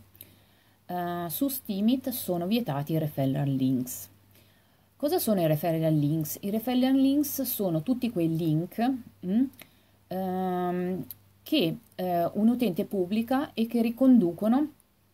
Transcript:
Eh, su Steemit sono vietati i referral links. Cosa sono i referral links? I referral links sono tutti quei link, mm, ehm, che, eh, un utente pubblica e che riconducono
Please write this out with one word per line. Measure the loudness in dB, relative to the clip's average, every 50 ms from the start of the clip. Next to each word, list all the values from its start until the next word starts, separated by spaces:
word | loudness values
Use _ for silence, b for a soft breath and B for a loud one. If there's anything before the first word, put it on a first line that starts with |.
| -8 _ B B B B B B B B B B B B B B _
Eh, | -8 -6 -6 -4 -4 -4 -6 -6 -6
su | -4 -2 -2 -2
Steemit | -4 -6 -6 -6 -2 0 2 2 2 2 0 -4
sono | -6 -6 -4 -2 -2 -2 0
vietati | 0 0 0 0 -2 -4 -4 -2 -2 -2
i | 0
referral | -2 -2 -2 0 0 0 0 0 0 0
links. | 0 0 2 2 0 0 -2 -6 -10 -12 -14 -18 -20 _ _ b b b b b b b b b b b b b _
Cosa | -4 -2 0 0 0
sono | 0 0 2 2
i | 2
referral | 2 2 2 0 0 0 2 2 2 2
links? | 2 2 2 0 -2 -2 -4 -8 -8
I | -6 -4
referral | -4 -4 -2 -2 0 2 2 4 4
links | 4 4 4 4 2 0 -2 -4 -6
sono | -6 -4 -4 -2 -2 0 0 0
tutti | 0 -2 -2 -2 -2 -2
quei | 0 0 0 0 0
link, | 0 2 2 2 0 0 -2 -4 -2 0 0 -2 -2 -6 -14 -16 -10 -4
mm, | 0 2 2 2 0 B B B B B B B B B B _ -8
ehm, | -6 -4 -4 -2 -2 -2 -2 -2 -2 -2 -2 -2 -2 -2 -2 -2 -4 -6 -8 -10 -14 -18 -20 _ _ _
che, | -6 -2 0 0 0 0 -2 -6 -10 _ _
eh, | -6 -4 0 0 0 0 0 0
un | 2 2 2
utente | 2 2 0 0 0 -2 -4
pubblica | -2 -2 -2 -2 0 -2 -2 -2 0 -2 -2 -2 -4
e | -4 -4 -2
che | 0 0 0
riconducono | 0 0 0 4 6 6 8 8 6 4 0 0 2 2 2 2 2 -2 -4 _ _ _ _ _ _ _